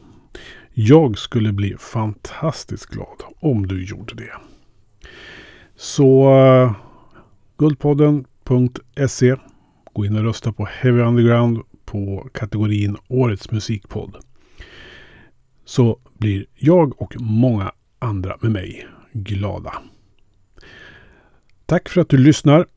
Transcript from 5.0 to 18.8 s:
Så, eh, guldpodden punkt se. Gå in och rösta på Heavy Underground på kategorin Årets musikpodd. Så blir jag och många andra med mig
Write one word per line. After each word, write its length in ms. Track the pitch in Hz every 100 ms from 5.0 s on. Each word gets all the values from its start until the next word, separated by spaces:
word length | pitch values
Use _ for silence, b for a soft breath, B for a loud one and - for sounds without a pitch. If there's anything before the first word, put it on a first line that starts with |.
| B B B B B B B _
Så, 600 | - - 135 131 135 135
eh, 340 | 131 131 127 101 B B B B B B _ -
guldpodden 640 | 151 147 147 147 147 147 131 _
punkt 360 | - 127 123 - - - 135
se. 280 | - 127 131 b b b b _
Gå 120 | -
in 120 | 101 107
och 80 |
rösta 280 | 113 107 120
på 120 | 104
Heavy 360 | 104 - 127 120
Underground 600 | 117 120 117 120 120 117 - _
på 440 | - 104 98 98 -
kategorin 640 | - 104 107 107 104 104 101 -
Årets 420 | 127 123 98 -
musikpodd. 640 | 107 - 107 - 107 - - - _ B B B B B B B B B B _ _
Så 340 | - - 117 - _ _
blir 280 | 107 98 -
jag 480 | _ 143 180 147 -
och 120 | 95 120
många 520 | 113 110 127 107 95 - _ _
andra 380 | 120 101 95 -
med 100 | 117
mig 360 | 101 90 -